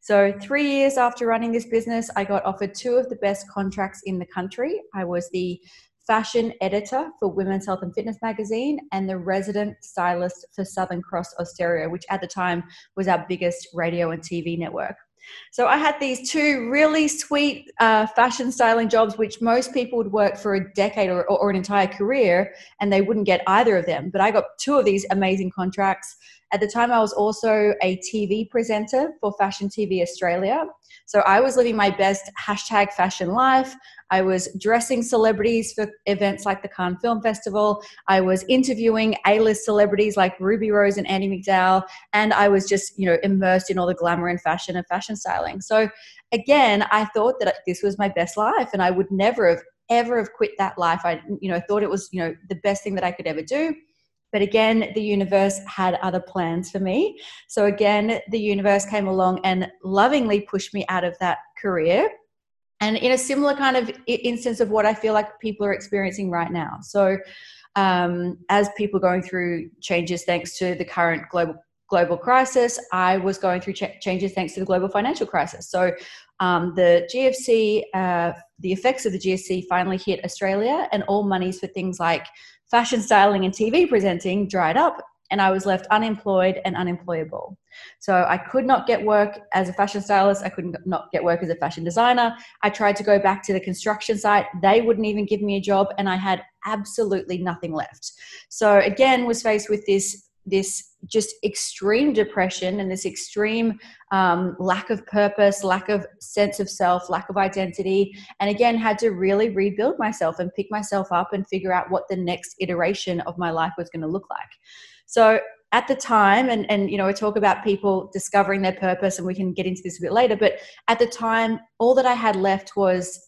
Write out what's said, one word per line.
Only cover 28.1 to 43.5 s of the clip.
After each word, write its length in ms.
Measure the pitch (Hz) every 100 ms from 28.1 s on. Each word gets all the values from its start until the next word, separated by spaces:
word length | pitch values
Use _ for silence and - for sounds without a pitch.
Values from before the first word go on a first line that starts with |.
| 220 202
V 180 | 214
presenter 680 | 220 240 226 214 214 254 311 311
for 120 | 208
Fashion 360 | 202 196 196 202
T 160 | 208
V 160 | 202 185
Australia. 640 | 175 - 180 175 196 269 311 - _ -
So 140 | - 208
I 200 | 190 196
was 160 | 262 254
living 180 | 240
my 160 | 220 202
best 400 | 196 196 196 - -
hashtag 520 | - 202 - 214 202
fashion. 440 | - 190 - 175 214 262 262 262 - - - _
I 140 | 190
was 260 | 190 185 185 190
dressing 420 | 208 233 233 254
celebrities 680 | 233 240 220 202 214 233 220
for 180 | - 214 - -
events 400 | 202 202 196 202
like 160 | 196
the 60 | 196
Cannes 300 | - 180 185
Film 180 | 233 226
Festival. 600 | 226 214 - 196 208 208 - - -
I 140 | 190
was 240 | 185 185 -
interviewing 680 | 254 262 226 226 220 220 208 190
A-list 380 | 214 214 214
celebrities 520 | - 208 208 202 214 202
like 220 | 185 185
Ruby 320 | 185 220 214
Rose 260 | 208 202 202
and 120 | -
Andie 200 | 190 196
MacDowell. 540 | 190 196 190 185 190 185 - _
And 200 | 208 214
I 140 | 208 202
was 220 | 196 190
just, 280 | 196 - -
you 100 | 185
know, 120 | 170
immersed 440 | 196 196 185